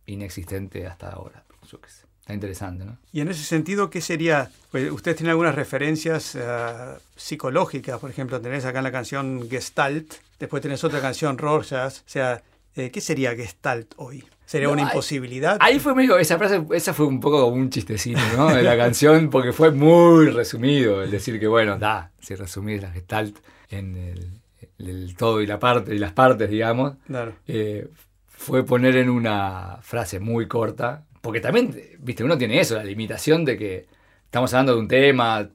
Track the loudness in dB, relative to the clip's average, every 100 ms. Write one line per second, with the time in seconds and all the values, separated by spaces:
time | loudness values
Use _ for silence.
0 | -14 -12 -12 -12 -10 -10 -10 -12 -14 -14
1 | -16 -16 -18 -20 _ _ _ -20 _ _
2 | _ _ -14 -10 -10 -10 -10 -12 -14 -18
3 | _ -6 -6 -6 -2 -2 -2 -2 -2 -4
4 | -6 -2 0 0 -2 _ _ -6 -4 -4
5 | -4 -2 0 2 2 0 -4 -4 -2 -2
6 | -2 -4 -6 -8 -6 -6 -6 -10 -14 -18
7 | _ _ -12 -8 -2 0 -2 -4 -8 -10
8 | -10 -10 -8 -8 -6 -6 -6 -4 -4 -6
9 | -8 -8 -6 -8 -8 -8 -8 -2 -2 -2
10 | -10 -20 _ _ -8 -6 -6 -4 -2 -2
11 | -4 -4 -4 -4 -2 -2 -2 -6 -6 -8
12 | _ -4 -2 -4 _ _ _ -10 -8 -8
13 | -6 -2 -2 -4 -10 -8 -6 -6 -8 -18
14 | -18 -18 -20 _ _ -2 0 0 0 -2
15 | -4 -8 -8 -4 -2 4 4 4 2 2
16 | 4 4 4 2 2 0 0 -2 -2 0
17 | 0 2 2 4 4 2 -2 -4 -6 -6
18 | -2 0 0 4 4 6 4 4 2 4
19 | 6 8 6 2 0 6 6 8 8 10
20 | 10 10 8 4 -2 0 2 4 4 2
21 | -2 -4 -4 -2 2 4 4 0 -2 -2
22 | -8 _ -14 -12 -10 -10 -6 -6 -8 -12
23 | -6 -4 -4 -10 _ _ _ -10 -10 -10
24 | -10 -10 -12 -14 _ _ -20 _ -12 -10
25 | -10 -2 0 0 -2 0 2 2 0 -4
26 | -4 4 4 6 0 0 0 0 -2 -6
27 | -12 -10 -10 -14 -8 -4 -4 -6 -12 -20
28 | _ _ _ _ -2 -2 2 2 4 4
29 | 2 2 0 -2 -4 -6 -12 -16 -10 -8
30 | -6 -6 -4 -4 -2 -4 -4 -4 -6 -6
31 | _ _ -8 -6 0 0 0 -6 -18 -14
32 | -10 -4 -2 0 0 0 0 -2 -6 -8
33 | -8 -6 0 2 2 -2 -6 -8 -12 _
34 | _ _ _ -2 2 2 4 2 2 4
35 | 6 4 2 -2 -6